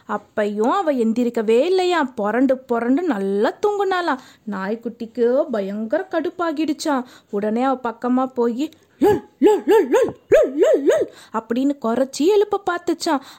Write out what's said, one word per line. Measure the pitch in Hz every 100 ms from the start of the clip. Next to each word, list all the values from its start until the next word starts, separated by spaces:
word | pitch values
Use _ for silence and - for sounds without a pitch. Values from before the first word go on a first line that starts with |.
| -
அப்பையும் | 208 - - 208 208 226
அவ | 370 330
எந்திரிக்கவே | 269 226 220 240 240 214 226
இல்லையாம். | 330 370 359 349 262
புரண்டு | - 208 226 269 262
புரண்டு | - 233 233 269
நல்லா | 359 208 196 196 247 359 415
தூங்குனாளாம். | 403 392 370 339 262 - - -
நாய்க்குட்டிக்கு | 202 190 226 226 220 226 - 233 262 330
பயங்கர | 226 190 208 220 311 381
கடுப்பாகிடுச்சாம். | 339 330 - 339 294 311 294 330 269 254 - -
உடனே | 202 214 226
அவ | 262 262 247
பக்கமா | 226 247 254 262
போய் | 247 240 233 302 - _ -
"லுல், | 359 370 - -
லுல், | 302 415 -
லுல், | 427 269
லுல், | 320 508 - -
லுல், | 539 359 277
லுல், | 480 415 277
லுல்" | 587 - - -
அப்படின்னு | 220 - 240 285 285
குறைச்சி | 226 233 269 - 311
எழுப்ப | 415 415 392 392
பார்த்துச்சான். | 349 349 330 349 277 -